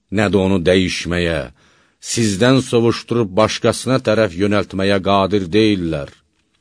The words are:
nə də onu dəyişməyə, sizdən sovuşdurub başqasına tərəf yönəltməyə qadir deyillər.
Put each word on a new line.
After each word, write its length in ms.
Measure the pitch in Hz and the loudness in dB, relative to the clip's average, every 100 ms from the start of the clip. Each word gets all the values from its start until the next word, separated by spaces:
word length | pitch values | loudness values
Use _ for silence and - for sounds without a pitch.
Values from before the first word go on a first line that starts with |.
| _ | _
nə 140 | 98 104 | -2 0
də 80 | 98 | 2
onu 220 | 95 98 | 2 0
dəyişməyə, 840 | 85 92 92 - 80 87 85 80 62 - _ _ _ _ | 2 2 2 -4 -6 -2 -2 -4 -6 -14 _ _ _ _
sizdən 580 | - - 110 95 120 131 | -10 -2 -2 2 2 2
sovuşdurub 720 | 123 120 117 107 - 117 107 | 2 0 0 -2 -4 -4 -2
başqasına 720 | 92 107 - 117 101 117 131 | 0 0 2 -2 -2 -2 -2
tərəf 340 | 127 107 110 | 0 0 0
yönəltməyə 640 | 85 101 104 85 95 98 101 | 0 -2 0 -2 -2 0 0
qadir 460 | 90 101 95 101 90 | 2 2 2 0 0
deyillər. 640 | 98 110 101 85 78 69 _ _ _ _ _ | 2 2 2 -2 -6 -8 _ _ _ _ _